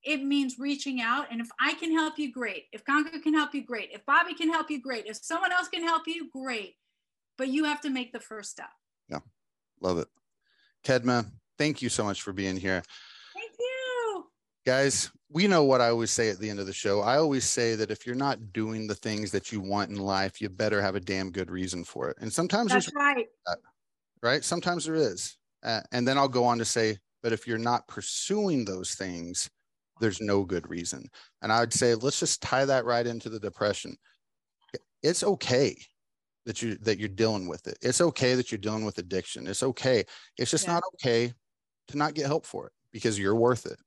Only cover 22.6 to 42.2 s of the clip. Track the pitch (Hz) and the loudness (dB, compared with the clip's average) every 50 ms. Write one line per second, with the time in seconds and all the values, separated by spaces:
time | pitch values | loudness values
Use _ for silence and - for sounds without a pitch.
22.6 | 240 208 254 247 - - - 294 285 285 285 254 233 - _ _ _ 175 - - | 2 4 4 2 2 2 -4 0 2 2 2 0 -4 -6 _ _ _ -6 -6 -6
23.6 | _ _ _ _ _ _ _ _ _ _ _ _ - 117 127 151 - - 170 170 | _ _ _ _ _ _ _ _ _ _ _ _ 0 2 2 2 0 0 -2 0
24.6 | - 180 175 175 147 156 160 160 151 117 92 90 - - - _ _ _ _ _ | 0 0 -2 -2 -2 -2 2 2 2 2 2 -2 -8 -10 -10 _ _ _ _ _
25.6 | - 113 113 107 - - - 123 120 127 135 139 139 135 123 127 123 123 120 117 | -4 -4 -2 -2 -4 -2 -2 0 2 4 4 4 4 4 4 4 4 4 4 2
26.6 | 113 - - 120 113 110 107 101 _ _ _ _ - 120 113 107 - - 117 110 | 0 0 2 2 2 2 2 -2 _ _ _ _ -2 -2 -2 -2 -2 -4 -4 -2
27.6 | 117 120 120 113 - - - - - - - - - - 190 214 214 196 165 135 | 0 0 0 0 -2 -6 -14 -10 -8 -6 -6 -6 -2 -2 0 0 2 2 2 0
28.6 | 117 98 95 92 92 - - - 95 92 90 85 85 87 90 - - - _ _ | 0 -2 -4 -6 -6 -8 -6 -6 -6 -6 -6 -8 -8 -8 -6 -6 -6 -6 _ _
29.6 | _ _ _ _ _ _ _ _ 113 113 95 92 110 104 101 101 101 87 92 87 | _ _ _ _ _ _ _ _ -2 -2 0 0 -2 2 2 2 2 2 -2 -4
30.6 | 80 - 85 85 85 87 - - - - _ - - _ _ _ - 107 110 117 | -4 -4 -8 -6 -6 -6 -8 -10 -12 -16 _ -20 -20 _ _ _ -2 2 2 4
31.6 | 120 113 - - 131 120 117 110 113 135 143 - - 147 - - - - - 131 | 2 2 2 2 4 4 4 4 2 0 0 0 0 0 -2 -2 -2 0 2 2
32.6 | 135 139 139 131 117 117 120 120 120 120 117 113 - 117 110 110 101 101 92 - | 4 4 4 2 2 2 0 0 0 0 -2 -6 -8 -8 -8 -6 -6 -6 -4 0
33.6 | 107 104 101 - - 90 85 - _ _ _ _ _ _ _ _ _ _ _ _ | 0 0 0 0 -4 -12 -14 -16 _ _ _ _ _ _ _ _ _ _ _ _
34.6 | _ _ _ - _ _ _ _ - - 180 - - 196 196 - - - 123 127 | _ _ _ -14 _ _ _ _ 0 2 2 2 2 2 2 2 2 2 4 6
35.6 | 143 110 - - - - _ _ _ _ _ _ _ _ _ _ _ 117 110 - | 6 4 2 -2 -16 -20 _ _ _ _ _ _ _ _ _ _ _ -8 -6 -4
36.6 | - 117 104 - 107 110 107 95 104 107 95 92 113 110 110 101 92 90 80 78 | -2 -4 -4 -2 0 0 0 0 -2 -6 0 2 2 2 2 0 -2 -6 -8 -8
37.6 | _ - - - - 117 127 - 175 170 139 - 135 123 127 127 123 - - 107 | _ -12 -12 -4 -2 0 2 4 4 2 4 4 4 4 4 4 2 0 -4 -4
38.6 | 98 107 107 110 110 107 98 - 92 90 95 92 87 - - - 62 80 98 - | -2 -2 -2 -2 -2 -4 -4 -6 -8 -2 -2 -4 -2 -4 -10 -10 -8 -6 -4 -2
39.6 | - 135 120 - - 131 131 113 95 - - - - - _ - 120 123 - 156 | 0 -2 -2 0 2 4 4 4 2 0 -6 -20 -20 -20 _ -4 -2 0 2 0
40.6 | - - 170 170 175 190 - - - 135 117 117 120 120 123 _ _ _ _ _ | 2 2 0 0 0 -2 -10 -2 0 2 4 4 2 0 -4 _ _ _ _ _
41.6 | _ _ _ _ _ _ - 147 147 156 151 156 | _ _ _ _ _ _ -2 0 0 0 0 -2